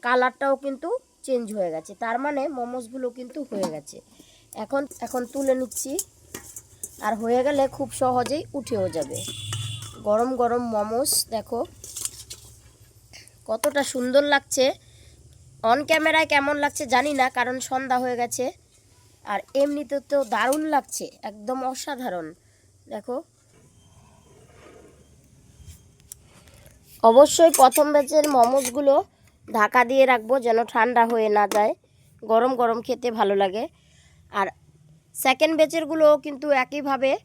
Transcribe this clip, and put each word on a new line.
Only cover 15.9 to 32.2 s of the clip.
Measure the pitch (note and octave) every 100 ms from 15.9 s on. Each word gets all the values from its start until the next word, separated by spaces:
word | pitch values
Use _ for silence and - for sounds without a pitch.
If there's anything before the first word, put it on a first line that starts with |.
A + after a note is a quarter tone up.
| D#4+ D#4+ D#4+ D#4
কেমন | D4 C#4 D4
লাগছে | C#4+ - C#4
জানি | B3 C#4+ C#4
না, | B3+ B3+
কারণ | A#3+ B3+ B3
সন্ধ্যা | C4 C4+ B3+
হয়ে | B3+ A#3+
গেছে, | A#3+ - B3+ - _ _ _ _ _ _ -
আর | G3+ - C4+
এমনিতে | C#4+ C#4+ C#4 C#4+ -
তো | C#4+ B3+
দারুণ | A3 A#3 D4 D#4
লাগছে, | D4 C4 - F#3 - -
একদম | G#3 G#3 C4 C4
অসাধারণ। | C4 - C4+ B3+ F3+ D#3+ E3 _ _ _ _ -
দেখো, | A3 G#3 B3 E4 _ _ _ _ _ _ _ _ _ _ - - - - - - _ _ _ _ _ _ - - - _ _ - - _ - - - - _ _ -
অবশ্যই | A3+ A#3 D4 - E4+ -
প্রথম | C4 C4 D4 D4
ব্যাচের | C#4+ D#4 D4+ C4+
মোমোসগুলো | A#3 C4+ B3 A#3+ C#4+ C#4 G4+ _ _ _ -
ঢাকা | A3 G#3 B3+ A#3+
দিয়ে | C4+ C4
রাখবো, | B3 A3 C4 A#3+
যেন | A3+ A#3
ঠান্ডা | B3 A3+ A#3+ A3+
হয়ে | A#3 A3 G#3
না | G3+ G#3
যায়, | G#3 - _ _ _ _